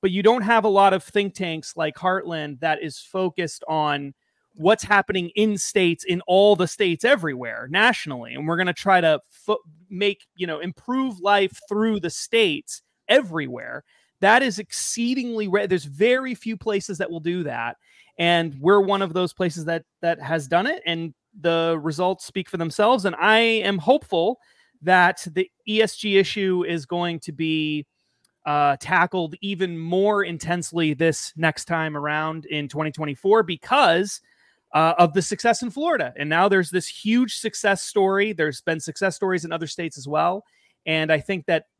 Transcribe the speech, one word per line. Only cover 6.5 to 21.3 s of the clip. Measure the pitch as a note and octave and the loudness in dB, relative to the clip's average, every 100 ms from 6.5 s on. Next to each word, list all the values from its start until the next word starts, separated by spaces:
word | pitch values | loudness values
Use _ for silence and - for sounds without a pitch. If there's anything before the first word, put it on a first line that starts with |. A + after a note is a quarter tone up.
| G3+ | 6
the | F3+ | 2
states | - G3 E3+ A#3 | 0 -2 0 2
everywhere | C#4 E3 B2+ B2 A2+ B2+ | 2 0 -6 -8 -10 -4
nationally. | E3+ A3+ A#3 - C3 A#2+ | 2 2 2 -6 -10 -10
And | B2 D3+ | -8 -4
we're | E3+ | -2
gonna | F3+ | -2
try | E3 G3+ F#3 | -2 2 4
to | E3 D3+ _ | 4 0 _
fo-, | - - G#3+ _ D#3 F3+ | -20 -4 -4 _ _ _
make, | F#3 G3+ G3+ _ _ | -2 -2 -2 _ _
you | F3+ | -6
know, | D3+ | -6
improve | F3 - - B3+ C4 G3 | -8 -12 -6 -4 -4 -4
life | F#3 G3+ F#3+ - - | 2 2 2 -4 -6
through | G#3 A3 G#3+ | 0 0 0
the | E3+ | -4
states | - - A#3 G#3 D3 - - _ _ - | -8 -2 2 2 0 -8 -16 _ _ 2
everywhere. | B3+ A3 D#3+ C3+ B2 A#2+ B2 _ _ _ _ | 2 2 -6 -6 -10 -12 -14 _ _ _ _
That | G3 A#3 | 4 4
is | C4 F#3 | 4 -4
exceedingly | G3+ - - - A#3 C4 B3 A3+ G#3 | -8 -8 -6 -4 -2 -2 -4 -4 0
rare. | G3 G3+ | 0 0
There's | F3+ C#3+ | -2 -4
very | C#3 A3+ B3+ C4 A#3+ | 0 2 2 0 -8
few | A3+ A3 | -8 -8
places | A3+ G3+ - E3+ | -4 -4 -6 -8
that | F#3+ | -6
will | E3+ | -6
do | D#3 F3+ | -4 -4
that. | D3+ A#2+ A#2 - _ _ _ - | -4 -6 -8 -10 _ _ _ -2
And | E3+ F3 E3 C#3 | 2 2 0 -2
we're | D3 G3+ | 4 4
one | G3 G3 | 4 0
of | F#3+ | -2
those | E3 F3+ | -2 -4
places | - F#3 E3+ D#3+ | -2 -4 -2 -4
that, | E3 - _ | -6 -6 _
that | E3+ E3 | -2 -2
has | C#3 E3 C#3 | -2 -4 0
done | E3+ A3 | 0 0
it. | D4+ E3 | -4 -4
And | E3 E3 - _ | -4 -6 -12 _